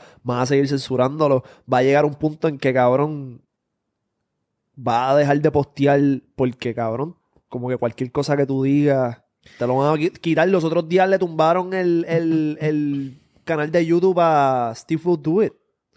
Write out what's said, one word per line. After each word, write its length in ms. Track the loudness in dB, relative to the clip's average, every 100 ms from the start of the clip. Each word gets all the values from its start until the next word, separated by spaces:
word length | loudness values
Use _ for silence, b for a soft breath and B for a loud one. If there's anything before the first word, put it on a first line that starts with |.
| B B
van 160 | -6 -2
a 60 | 0
seguir 200 | 2 0
censurándolo, 760 | -2 -4 -2 -2 0 0 0 B B -2
va 80 | 2
a 40 |
llegar 220 | 4 4 2
un 100 | -2
punto 320 | -6 -2 -4
en 100 | -2
que, 160 | -2
cabrón, 680 | 2 2 2 0 -6 -12 -18 _ _ _ _ _ _ _ _ _ _ _ _ _ -10
va 360 | -4 -2 2
a 40 | 2
dejar 240 | 4 2
de 100 | 2
postear 480 | 0 -4 0 2 4 2 -2 _ -4
porque, 380 | -4 -2 -8
cabrón, 420 | -4 -6 -4 -8 -12 _ _ _
como 200 | -10 -6
que 80 | -4
cualquier 340 | -4 -4 -6
cosa 240 | -4 -2 0
que 100 | 0
tú 180 | 0
digas, 580 | 0 2 2 0 -2 -6 _ _ _ -8
te 100 | -2
lo 100 | 0
van 160 | 2
a 60 | 0
qui-, 100 | -2 -4
quitar. 280 | -2 0 2
Los 140 | 2
otros 240 | 0 -2 0
días 180 | 0 2
le 100 | 2
tumbaron 540 | 0 0 2 2 -2
el, 320 | -2 0 0 0
el, 480 | -2 0 0 -2 -4
el 580 | -4 -2 -2 -4 -8 -14 _ _
canal 280 | -6 -4 0
de 140 | 0 2
YouTube 340 | 2 2 2
a 540 | 2 4 2 0 -4 -8
Steve 260 | -6 -4 -2
Will 160 | -2
Do 220 | 0 0
It. 100 | 0 _ _ _ _